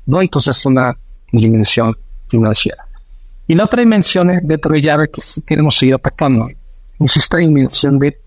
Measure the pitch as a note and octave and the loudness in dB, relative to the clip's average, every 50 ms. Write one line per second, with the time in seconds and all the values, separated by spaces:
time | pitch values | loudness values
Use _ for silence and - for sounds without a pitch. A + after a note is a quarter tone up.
0 | - - C#3 F3+ F#3+ F3 - D3 B2 C#3+ C3 - - C#3 C3 C3 C3 B2 A#2+ - | -4 -2 0 0 0 0 -2 -2 -2 -2 -2 -2 0 0 0 0 0 -2 -4 -6
1 | - - - - - - - A#2 G#2+ A2+ A2+ A2 G#2+ - - - A2+ A2+ A2 - | -12 -20 -20 -20 -8 -2 0 2 2 2 2 2 0 0 0 0 0 -2 -2 -6
2 | - - - - - - - A2+ A2+ A2 G#2 - - - - - - - - - | -10 -18 -18 -18 -8 -4 -2 0 0 0 0 -2 -4 -4 -6 -10 -14 -20 -20 -20
3 | - - - - - - - - - - E3 F3 G#3+ - - B3 A#3+ A3+ A3 G#3 | -20 -20 -20 -20 -20 -20 -20 -10 -4 0 0 0 0 0 0 2 2 4 4 2
4 | E3+ - - F#3 F3 F3+ F3+ F3 D#3 D3 D#3+ D#3 - D#3+ D#3 D3+ C#3+ D#3 D3+ D3+ | 2 0 0 2 2 2 2 0 0 -2 -2 -2 -2 0 0 0 2 2 2 2
5 | D#3 D3+ - - - - - - - - D#3+ D3+ D3+ D3+ - - - C3 C3 C3 | 0 -2 -4 -6 -6 -6 -6 -6 -6 -4 -2 0 0 0 2 2 2 2 2 2
6 | - - - - D#3 C#3 C3 A2+ A2+ B2 - - - - - - - - - - | -2 -4 -4 -2 0 0 0 0 0 -4 -8 -16 -20 -20 -20 -20 -20 -14 -4 -2
7 | C#3+ B2+ - D3+ - - - E3+ F3 D#3+ D3+ C#3 C3 C3 - - - C#3+ C#3 C3+ | 0 2 2 0 0 0 0 0 2 2 2 2 2 0 0 -2 0 0 2 2
8 | C#3+ D3 - - - | 0 0 -2 -6 -10